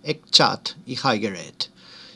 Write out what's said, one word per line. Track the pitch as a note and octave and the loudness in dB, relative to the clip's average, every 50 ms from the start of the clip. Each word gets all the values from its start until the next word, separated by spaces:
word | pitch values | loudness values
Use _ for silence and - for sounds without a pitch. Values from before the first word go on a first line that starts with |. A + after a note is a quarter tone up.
| - | -8
EdChat | D3 D3+ - - - - - D3+ A#2 - - - - - - - | -8 -8 -8 -4 2 4 4 6 4 2 0 -6 -10 -12 -12 -12
y | - C3 | -12 -8
Higher | - - A2+ A2+ G#2+ G#2+ G#2 F#2+ | -2 0 0 0 2 0 -4 -6
Ed. | E2+ D#2+ D#2 - - - - - - - - - - - - - | -8 -12 -14 -10 -10 -10 -10 -12 -16 -20 -20 -20 -20 -20 -20 -8